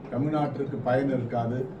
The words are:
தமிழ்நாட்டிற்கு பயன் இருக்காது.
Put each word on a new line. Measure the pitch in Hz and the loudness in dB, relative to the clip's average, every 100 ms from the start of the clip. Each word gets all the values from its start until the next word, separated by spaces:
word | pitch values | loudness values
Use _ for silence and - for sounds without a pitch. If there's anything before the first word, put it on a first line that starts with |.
| - | -6
தமிழ்நாட்டிற்கு | 120 151 151 147 143 139 135 | -2 0 2 0 -2 -4 -2
பயன் | 123 131 139 | 2 4 4
இருக்காது. | 127 110 120 117 127 127 - | 0 0 0 0 -2 -4 -6